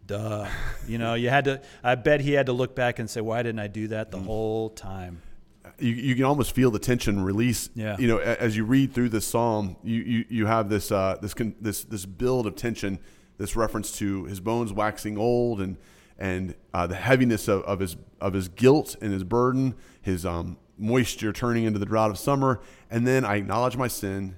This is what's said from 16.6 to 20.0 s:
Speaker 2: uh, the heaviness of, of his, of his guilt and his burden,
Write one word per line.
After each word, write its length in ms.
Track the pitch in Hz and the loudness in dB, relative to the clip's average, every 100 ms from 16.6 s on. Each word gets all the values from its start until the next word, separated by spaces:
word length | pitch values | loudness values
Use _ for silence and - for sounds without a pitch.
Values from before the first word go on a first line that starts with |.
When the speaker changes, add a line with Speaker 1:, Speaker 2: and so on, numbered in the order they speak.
| - | -8
Speaker 2:
uh, 120 | 90 87 | -2 -2
the 100 | 87 | -2
heaviness 500 | 113 131 127 110 - | 2 4 4 2 2
of, 160 | 98 | 0
of 160 | - 95 | 0 -4
his, 160 | 95 - - _ | -4 -6 -18 _
of 120 | 95 | -4
his 160 | 95 90 | -2 -4
guilt 480 | 85 123 151 - - | 4 6 6 2 -6
and 120 | 107 | -4
his 100 | 95 | -4
burden, 500 | 92 117 127 131 131 110 - - | 0 2 2 2 0 -4 -16 -10